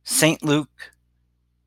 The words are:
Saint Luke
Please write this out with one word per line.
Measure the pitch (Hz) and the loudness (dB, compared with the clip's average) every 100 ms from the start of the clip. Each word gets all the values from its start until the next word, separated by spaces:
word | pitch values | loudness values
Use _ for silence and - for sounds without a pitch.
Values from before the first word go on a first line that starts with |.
Saint | - - 160 156 | -4 2 2 2
Luke | 151 147 143 - - _ _ _ _ _ _ _ | 0 0 -2 -12 -20 _ _ _ _ _ _ _